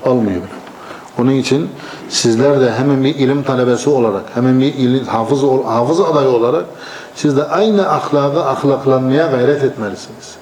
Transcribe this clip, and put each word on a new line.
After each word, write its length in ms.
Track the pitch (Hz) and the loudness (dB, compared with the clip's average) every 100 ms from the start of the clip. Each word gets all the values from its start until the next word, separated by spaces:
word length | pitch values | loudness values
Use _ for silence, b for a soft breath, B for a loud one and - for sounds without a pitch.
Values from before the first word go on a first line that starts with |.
| - | 2
Almıyor 300 | 127 107 92 | 2 2 -2
bile. 100 | 92 - - B B B B - | -6 -14 -18 B B B B -2
Onun 120 | 123 | 2
için 380 | 135 127 135 170 - B B B | 2 2 0 -2 -8 B B B
sizler 520 | - 120 113 139 139 | -2 0 4 4 4
de 120 | 127 | 2
hemen 320 | 110 139 135 | 2 0 2
bir 100 | 135 | 0
ilim 280 | 151 127 143 | 0 0 0
talebesi 480 | 139 127 123 117 143 | 0 0 2 2 2
olarak, 320 | 139 117 98 - | 2 2 0 -4
hemen 260 | - 127 127 | 0 2 4
bir 140 | 135 | 2
ilim, 320 | 131 123 131 117 | 2 0 0 0
hafız 380 | 113 113 143 | -2 0 2
ol-, 200 | 139 131 | 2 2
hafız 360 | 127 113 123 165 | 0 0 0 2
adayı 280 | 180 151 135 | 2 2 2
olarak 360 | 120 117 151 175 - B B B | 2 2 0 -4 -14 B B B
siz 220 | - 151 139 | -4 0 0
de 80 | |
aynı 480 | 147 165 214 208 185 | 0 0 2 2 2
ahlaka, 480 | 156 - 147 143 147 | 0 0 0 0 0
ahlaklanmaya 840 | 143 135 143 135 135 131 131 139 165 | -2 0 0 0 2 2 2 0 2
gayret 380 | 131 123 143 | 0 0 0
etmelisiniz. 720 | 131 - 104 90 - - - - | -2 -2 -8 -8 -14 -18 -20 -20